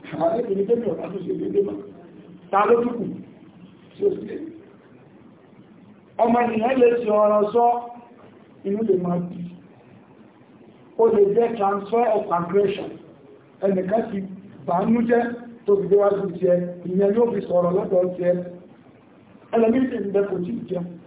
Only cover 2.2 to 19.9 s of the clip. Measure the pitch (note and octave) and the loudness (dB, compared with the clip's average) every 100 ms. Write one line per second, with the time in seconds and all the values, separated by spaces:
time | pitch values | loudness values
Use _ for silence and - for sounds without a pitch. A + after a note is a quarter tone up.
2.2 | - - - G3 G#3+ A#3 B3 - - - | -20 -20 -2 0 4 2 2 -4 -8 -8
3.2 | - - - - - - - - G4 - | -14 -20 -20 -20 -20 -20 -20 -2 -2 -2
4.2 | - - D#4+ - - - - - - - | -8 -12 -12 -16 -20 -20 -20 -20 -20 -20
5.2 | - - - - - - - - _ - | -20 -20 -20 -20 -20 -20 -20 -20 _ 0
6.2 | A#3 A#3+ A3+ A3 A3+ C4 A#3+ A#3+ A3 G#3 | 2 4 2 0 0 4 4 4 2 4
7.2 | G#3 G#3 G#3 A3+ A#3+ A#3+ - - - - | 4 4 2 2 2 2 -6 -18 -20 -20
8.2 | - - - - G3 G#3 A3 F#3 F3 F3 | -20 -20 -20 -10 -4 -2 0 0 0 -4
9.2 | F3 F3 - - - - - - - - | -4 -10 -12 -14 -20 -20 -20 -20 -20 -20
10.2 | - _ - - - - - - A3+ G#3 | -20 _ -20 -20 -20 -20 -14 2 4 6
11.2 | G3 A#3 A#3 A3 G3 G3+ - A#3 A#3 G#3 | 4 4 0 0 0 -2 -2 0 2 0
12.2 | E3+ E3+ E3+ G3 G3 - - - - - | 0 -2 0 0 0 -2 -8 -14 -20 -20
13.2 | - - - - G3 F#3 F3+ A3 - G3 | -20 -20 -20 -4 -2 0 0 -2 -2 -8
14.2 | F#3+ - - - - F3 G#3+ A#3 A#3 A#3+ | -10 -14 -18 -12 -4 -2 2 2 2 0
15.2 | - - - - - G3 D#3+ G3+ G3+ G3 | 0 -8 -14 -8 0 0 4 4 4 0
16.2 | F3+ E3+ F3+ F3+ F3+ - F3+ F#3 G3 A3 | -4 -2 2 2 0 -8 -4 0 2 2
17.2 | A#3 G3+ F3+ F3 F3 F#3 G3 F#3 F3+ F3 | 2 0 -2 0 2 0 0 0 0 -2
18.2 | F3 F3+ F3+ - - - - - _ - | -2 -2 -4 -16 -20 -20 -20 -20 _ -20
19.2 | - - - A3+ A3 B3+ B3 | -20 -20 -4 0 2 2 0